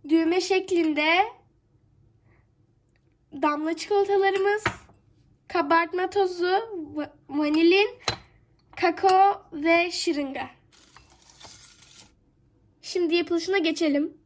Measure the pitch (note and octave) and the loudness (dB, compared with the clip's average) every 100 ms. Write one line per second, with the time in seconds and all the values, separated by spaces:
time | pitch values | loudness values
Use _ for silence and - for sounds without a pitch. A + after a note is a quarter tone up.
0 | D4 D#4+ D#4+ F#4 F4+ F#4+ F#4 F4 D#4+ D4 | 0 0 2 0 2 0 2 0 0 0
1 | D4+ F4 A4 - _ _ _ _ _ _ | 2 2 0 -4 _ _ _ _ _ _
2 | _ _ _ _ _ _ _ _ _ _ | _ _ _ _ _ _ _ _ _ _
3 | _ _ _ C#4 D4+ D4 D#4 D#4+ - G4+ | _ _ _ -4 -2 -2 -4 -6 -2 0
4 | G4 G4+ G4 F#4+ G4 G#4 G#4 - - _ | 2 2 2 0 0 0 -4 -8 -20 _
5 | _ _ _ _ - F4 C#4+ E4 E4+ F4+ | _ _ _ _ -6 -4 2 2 2 -4
6 | F#4 G4 F#4+ F4 F4+ G4 A4+ F#4+ D4 D4 | -2 0 0 0 0 0 -2 -10 -10 -10
7 | C#4+ - - C#4+ D4 D#4 E4 F#4+ G#4+ - | -10 -14 -8 -2 0 4 4 4 2 -2
8 | - - - _ _ _ _ - E4+ D#4+ | -6 -6 -14 _ _ _ _ -2 -2 2
9 | F#4+ F#4+ G4 G4+ - D#4 D#4 E4+ F4 E4+ | 4 6 4 2 -10 -4 2 2 0 -2
10 | F4 D4 C#4 C4+ - - _ - - - | -2 -2 -4 -8 -12 -14 _ -20 -20 -20
11 | _ - - - - - - - - - | _ -20 -20 -20 -20 -20 -20 -20 -20 -20
12 | - _ _ _ _ _ _ _ - F#4 | -20 _ _ _ _ _ _ _ -8 -4
13 | E4+ F4 E4 E4+ E4+ G4 D#4+ D#4+ D#4+ C#4+ | 0 0 0 -2 0 0 0 0 0 0
14 | D#4+ - | -2 -8